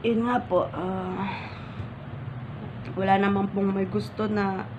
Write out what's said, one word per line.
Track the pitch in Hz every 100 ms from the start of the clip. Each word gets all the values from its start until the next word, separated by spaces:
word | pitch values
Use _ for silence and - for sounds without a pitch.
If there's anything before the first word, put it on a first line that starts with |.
yun | 226 226 233
nga | 302
po, | - 269 -
ah, | 151 180 190 185 185 196 - - - - - - - - - - - - - - - -
wala | 185 190 196
naman | 196 196 196 190
pong | 196
may | 190 190
gusto | 208 202 - 214
na | 208 196 190 196